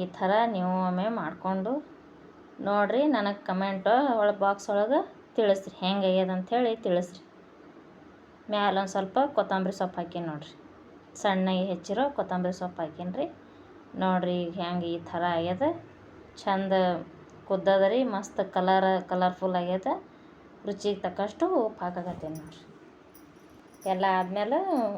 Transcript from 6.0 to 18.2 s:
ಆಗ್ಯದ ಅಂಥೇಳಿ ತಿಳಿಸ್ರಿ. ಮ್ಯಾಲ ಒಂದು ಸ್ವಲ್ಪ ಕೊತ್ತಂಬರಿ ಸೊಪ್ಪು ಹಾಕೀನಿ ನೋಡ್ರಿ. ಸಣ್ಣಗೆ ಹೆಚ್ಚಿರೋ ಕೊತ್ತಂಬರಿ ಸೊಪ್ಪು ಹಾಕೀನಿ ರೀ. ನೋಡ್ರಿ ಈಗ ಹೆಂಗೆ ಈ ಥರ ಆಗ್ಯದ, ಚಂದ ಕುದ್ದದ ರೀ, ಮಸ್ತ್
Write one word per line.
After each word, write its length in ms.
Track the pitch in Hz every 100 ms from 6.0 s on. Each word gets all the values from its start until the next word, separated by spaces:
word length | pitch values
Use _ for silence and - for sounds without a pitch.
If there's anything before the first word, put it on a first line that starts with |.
| 190
ಆಗ್ಯದ 220 | 185 185
ಅಂಥೇಳಿ 460 | 185 185 233 247 226
ತಿಳಿಸ್ರಿ. 500 | 202 180 180 - - - - - - - - - - - - - -
ಮ್ಯಾಲ 280 | 208 202 190
ಒಂದು 120 | 196
ಸ್ವಲ್ಪ 300 | 196 190 - 285
ಕೊತ್ತಂಬರಿ 380 | 285 190 190 185
ಸೊಪ್ಪು 300 | 190 185 180
ಹಾಕೀನಿ 240 | 170 175 165
ನೋಡ್ರಿ. 340 | 151 147 - - - - - - -
ಸಣ್ಣಗೆ 500 | 208 190 185 185 190
ಹೆಚ್ಚಿರೋ 440 | 180 - 208 285
ಕೊತ್ತಂಬರಿ 440 | 277 196 185 180
ಸೊಪ್ಪು 280 | 185 180 180
ಹಾಕೀನಿ 300 | 160 156 180
ರೀ. 240 | 196 320 - - - - - - -
ನೋಡ್ರಿ 480 | 185 185 180 180
ಈಗ 100 | 175
ಹೆಂಗೆ 340 | 185 175 180 170
ಈ 120 | 170
ಥರ 240 | 165 175
ಆಗ್ಯದ, 380 | 175 170 170 185 285 330 - - - - - -
ಚಂದ 360 | - 190 196 190 185 175 - - - - -
ಕುದ್ದದ 360 | 190 180 196
ರೀ, 220 | 196 233
ಮಸ್ತ್ 500 | 254 202